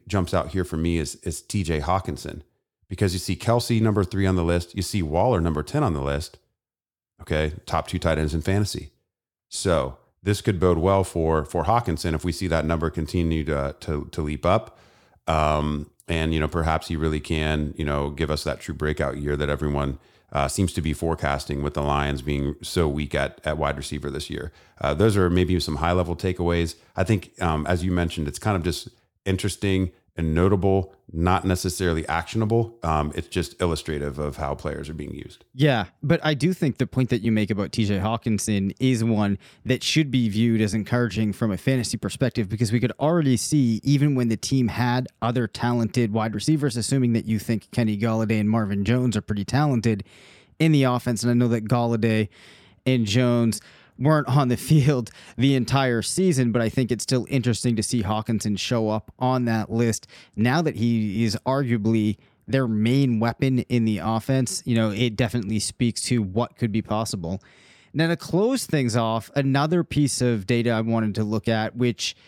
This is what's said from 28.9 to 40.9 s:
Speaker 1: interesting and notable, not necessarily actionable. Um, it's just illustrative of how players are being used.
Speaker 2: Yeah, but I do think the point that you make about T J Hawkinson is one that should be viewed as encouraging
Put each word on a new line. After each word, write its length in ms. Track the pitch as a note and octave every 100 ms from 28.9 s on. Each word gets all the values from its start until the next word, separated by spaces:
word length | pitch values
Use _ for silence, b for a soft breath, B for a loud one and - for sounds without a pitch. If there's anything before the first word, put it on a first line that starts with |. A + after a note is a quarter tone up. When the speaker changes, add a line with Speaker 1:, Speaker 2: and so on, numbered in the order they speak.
| b b _ G2+
Speaker 1:
interesting 640 | F#2+ G2+ - G2+ F#2 F#2 b b -
and 180 | D#2+ D#2
notable, 580 | F#2+ G2 G2 F#2+ E2+ - -
not 320 | E2 F2 F#2 F#2+
necessarily 600 | F2+ F#2 E2+ F2+ D#2+ D2+
actionable. 720 | D#2+ E2+ A2+ A2 A#2 A#2 -
Um, 300 | E2 D#2 D2+ D#2+
it's 140 | D#2
just 300 | F2+ E2+ -
illustrative 580 | F2+ D#2 - D2+ C#2+ C#2+
of 160 | D2 C#2
how 200 | D2 C#2
players 340 | D2+ D2 C#2+
are 40 |
being 200 | D#2 C#2+
used. 320 | D2 - - _
Speaker 2:
Yeah, 320 | B2+ D3 B2 G2+ _
but 160 | C#3+ E3+
I 120 | D3+
do 200 | C#3+ D#3
think 260 | F#3 D3+ -
the 80 | C3
point 220 | - B2+
that 100 | A#2+
you 100 | A2
make 180 | A2 G#2
about 220 | G2+ F#2+
T 140 | - G#2
J 140 | G2+
Hawkinson 720 | G#2+ A2+ A#2+ G#2+ - G2+ G2 -
is 260 | C3 A#2+ A2+
one 320 | G#2+ G2+ G2 B B
that 200 | B2 B2+
should 280 | - D#3 D3+
be 160 | B2+ A2+
viewed 320 | G#2 A#2 A2+
as 140 | G#2+
encouraging 580 | G#2+ G2